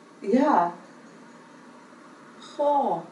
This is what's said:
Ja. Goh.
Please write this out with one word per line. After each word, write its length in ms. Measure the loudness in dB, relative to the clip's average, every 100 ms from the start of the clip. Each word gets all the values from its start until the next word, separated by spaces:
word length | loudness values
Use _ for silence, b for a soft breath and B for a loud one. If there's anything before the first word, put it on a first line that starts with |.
| -20 -12
Ja. 540 | 0 2 4 2 0 -4 -18 -20 -20 -20 -20 -20 -20 -20 -20 -20 -20 -20 -20 -20 -20 -20
Goh. 580 | -12 -4 0 0 0 -4 -8